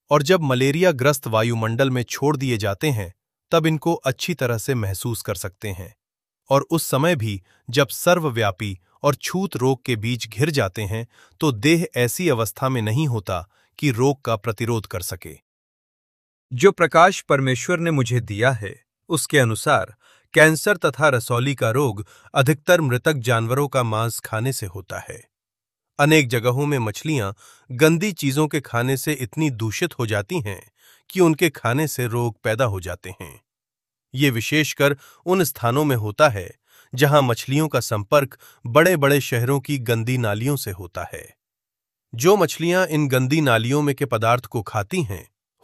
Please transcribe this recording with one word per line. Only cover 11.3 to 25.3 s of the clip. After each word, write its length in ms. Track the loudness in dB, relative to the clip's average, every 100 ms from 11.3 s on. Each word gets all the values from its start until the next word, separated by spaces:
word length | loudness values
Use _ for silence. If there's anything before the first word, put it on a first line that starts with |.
| _
तो 120 | -2
देह 360 | 0 2 2 0 -2
ऐसी 340 | -2 0 0
अवस्था 400 | 0 -2 -4 -2
में 120 | -2
नहीं 260 | -2 0 -2
होता 420 | -4 -4 -8 -8 _ _ -4
कि 120 | -2
रोग 300 | 0 0 0
का 140 | -4 -4
प्रतिरोध 500 | -4 -6 -4 -4 -6
कर 160 | -10
सके। 380 | -10 -12 -14 -20 _ _ _ _ _ _ _ _ _ _ _
जो 180 | 2 4
प्रकाश 500 | 4 4 6 6 4
परमेश्वर 580 | 0 0 2 -2 -2 -2
ने 120 | 0
मुझे 280 | 0 0 -2
दिया 320 | -4 0 0
है, 320 | 0 -6 -14 _ _ -4
उसके 300 | -4 0 2
अनुसार 560 | 2 0 0 0 -2 -10 _ _ _
कैंसर 440 | 6 6 6 0 0
तथा 320 | 0 2 2
रसौली 460 | 2 0 -2 -2 -2
का 160 | -2
रोग 360 | 0 0 -4 -10 -20 _ 2
अधिकतर 460 | 2 2 4 4
मृतक 320 | 4 0 0
जानवरों 540 | 0 0 0 0 -2 0
का 160 | 0
मांस 360 | 0 0 -2 -4
खाने 340 | -6 -4 -4
से 120 | -4 -8
होता 340 | -12 -12 -12
है। 300 | -12 -18 _